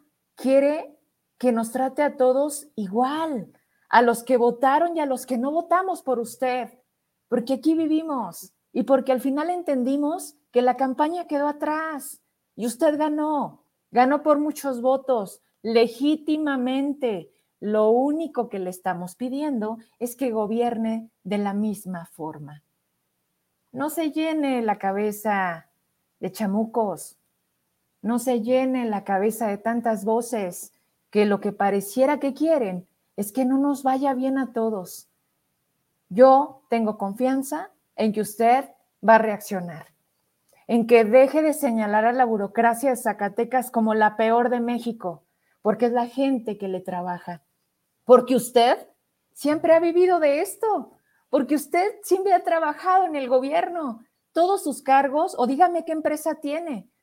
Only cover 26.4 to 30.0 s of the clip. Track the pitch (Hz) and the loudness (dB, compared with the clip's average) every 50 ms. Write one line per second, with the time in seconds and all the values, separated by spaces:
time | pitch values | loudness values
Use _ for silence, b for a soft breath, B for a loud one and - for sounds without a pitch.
26.4 | 220 190 190 220 220 226 233 240 220 196 165 147 - - - _ _ _ _ _ | -4 -2 0 -2 -2 -2 -2 -2 -2 -2 -4 -8 -12 -18 -20 _ _ _ _ _
27.4 | _ _ _ _ _ _ _ _ _ _ _ _ - 214 240 240 240 262 247 233 | _ _ _ _ _ _ _ _ _ _ _ _ -4 -4 -2 -2 0 0 -2 0
28.4 | 208 240 254 254 262 262 262 254 240 220 208 196 202 - 196 190 202 220 220 220 | 0 2 2 2 2 0 0 -2 -2 -2 -4 -4 -2 -2 0 0 0 0 0 -2
29.4 | 233 208 202 202 - 226 233 240 233 233 220 196 | -4 -4 -4 -4 -4 -4 -2 0 0 -2 -2 -2